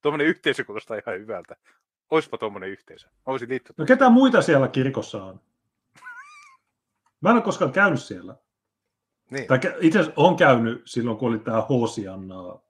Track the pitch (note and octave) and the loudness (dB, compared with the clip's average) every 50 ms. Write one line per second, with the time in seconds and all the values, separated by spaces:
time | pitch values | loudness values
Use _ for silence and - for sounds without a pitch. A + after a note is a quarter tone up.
0 | _ D3 D3 D3+ C#3+ D#3+ D#3+ _ _ D#3 C3 - B2+ - G#2 G#2+ - _ A2+ G#2 | _ -4 -2 0 0 0 0 _ _ -4 -4 -4 -6 -10 -10 -14 -12 _ -12 -10
1 | - - G2+ F#2 G#2+ A2 A2 G#2+ - _ - _ _ _ _ _ _ _ _ _ | -8 -10 -10 -10 -10 -10 -12 -12 -12 _ -20 _ _ _ _ _ _ _ _ _
2 | _ _ D3+ D#3+ D3+ - - A#2 - G#2+ G2+ G2+ F#2 G2 G2 - _ _ - - | _ _ -2 -2 -2 -2 -10 -8 -8 -8 -10 -10 -12 -12 -12 -14 _ _ -20 -20
3 | _ _ _ _ _ - C3 C3 A#2+ A#2 C3 C#3+ _ _ - - D#3 - B3+ C4 | _ _ _ _ _ -8 -6 -6 -6 -6 -8 -8 _ _ -10 -8 2 2 4 6
4 | C4+ B3+ A3+ B3 C4+ C4 B3 G3+ D3 - D#3+ C#3 C3+ B2 - C3+ C3 C3+ C3+ A#2 | 6 6 6 6 6 6 4 2 2 4 2 2 2 2 0 -2 -2 -2 -2 -6
5 | G2+ - - G#2+ F#2+ F#2+ F#2+ - _ _ _ _ _ _ _ _ _ _ _ - | -8 -8 -12 -14 -14 -14 -18 -20 _ _ _ _ _ _ _ _ _ _ _ -20
6 | B5+ - - - C6+ C6+ C6+ C6+ C6+ C6+ C6 _ _ _ _ _ _ _ _ _ | -20 -20 -20 -20 -20 -20 -20 -20 -20 _ _ _ _ _ _ _ _ _ _ _
7 | _ _ _ _ - F#3 A#3+ A#3 - G#3+ - - F3+ D3 C3 F#3 G3+ G3+ D#3 - | _ _ _ _ 0 2 2 2 2 -2 -4 -2 -2 -2 0 2 2 2 2 -2
8 | - - G#2 F2 - F#2 - _ _ _ _ _ _ _ _ _ _ _ _ _ | -6 -10 -16 -16 -14 -18 -20 _ _ _ _ _ _ _ _ _ _ _ _ _
9 | _ _ _ _ _ _ B2+ C#3 B2+ - C#3 B2+ B2 F#2+ - - - D#3+ D#3+ G#3 | _ _ _ _ _ _ -12 -10 -2 0 0 0 0 -2 -6 2 2 4 4 4
10 | E3 D3+ - - D3 F3+ F3+ - F3+ D3 C3 A#2+ A#2 A2+ A#2 B2 _ - - B2+ | 0 0 2 4 4 4 6 6 6 6 6 4 2 -2 -4 -6 _ -10 -6 -6
11 | A2+ A#2+ A2+ G#2+ C3 A#2+ A#2 G#2+ A2 - A2+ A2+ A2 - C#3+ B2 A#2 A2 - - | -4 -4 -4 -2 -2 -2 -2 -2 -4 -4 -4 -4 -2 0 0 0 0 -2 -4 -6
12 | G#2 F#2+ F#2+ F#2+ F#2+ F#2+ F#2 F#2 F2+ F2+ F2+ F2 _ _ | -10 -10 -12 -14 -14 -16 -16 -14 -16 -16 -16 -18 _ _